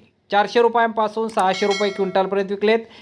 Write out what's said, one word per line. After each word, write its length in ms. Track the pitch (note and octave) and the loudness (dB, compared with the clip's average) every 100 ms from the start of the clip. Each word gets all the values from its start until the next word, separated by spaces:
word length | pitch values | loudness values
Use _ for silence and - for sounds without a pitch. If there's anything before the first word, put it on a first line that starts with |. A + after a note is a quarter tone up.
| _ _ - | _ _ -2
चारशे 300 | G3+ G3+ A#3+ | 0 2 4
रुपयांपासून 680 | A#3 A#3 A#3 G#3+ G#3+ G#3+ A3+ | 2 2 0 0 -4 -4 -6
सहाशे 400 | A3 F#3+ F#3+ G#3 | -2 0 0 0
रुपये 220 | G3 G#3 | 0 -2
क्विंटलपर्यंत 640 | G3 F#3+ F#3+ F#3+ G3 G3 | -2 -2 0 0 -2 -4
विकलेत 280 | G3+ G#3 A3+ A3+ - | -2 0 0 -2 -20